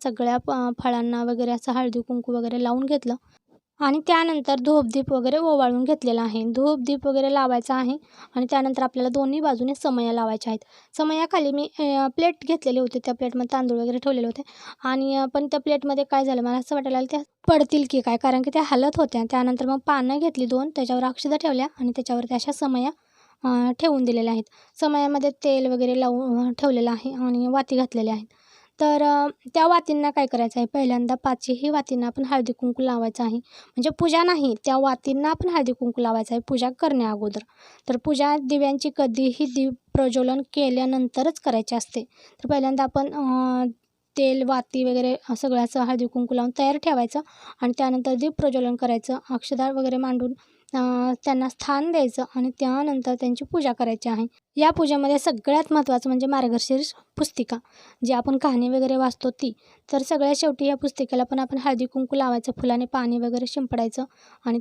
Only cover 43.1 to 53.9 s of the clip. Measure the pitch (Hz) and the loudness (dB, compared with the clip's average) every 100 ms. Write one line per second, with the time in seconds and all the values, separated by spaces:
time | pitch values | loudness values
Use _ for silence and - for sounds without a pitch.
43.1 | 294 269 254 254 254 254 233 _ _ _ | -2 0 0 0 0 -2 -4 _ _ _
44.1 | - 269 262 262 262 247 262 254 247 254 | 0 2 2 0 0 -2 -2 0 2 0
45.1 | 254 - 226 269 247 233 262 247 254 240 | -2 -4 -4 0 0 0 0 0 0 -2
46.1 | 247 240 247 240 247 277 294 330 269 233 | -2 -2 0 -2 0 0 2 2 2 0
47.1 | 285 302 - - - 247 247 262 254 254 | -2 -8 -14 -20 -4 -2 0 0 0 0
48.1 | 254 294 311 294 262 247 240 247 233 - | 0 -2 0 0 0 0 0 0 -2 -2
49.1 | 262 - 254 - 262 262 269 262 254 262 | -6 -4 -6 -4 -2 -2 0 -2 0 0
50.1 | 254 247 262 _ _ _ 269 247 247 247 | -2 -2 -6 _ _ _ -2 0 0 0
51.1 | 247 - 262 262 - - 277 311 330 262 | -2 -2 0 -2 -4 -2 -2 0 2 0
52.1 | 240 254 254 254 247 262 262 294 269 254 | 0 -6 -2 -4 -2 -2 0 0 -2 -2
53.1 | 247 247 240 285 349 277 240 233 | -2 -2 -2 -2 -2 0 0 -2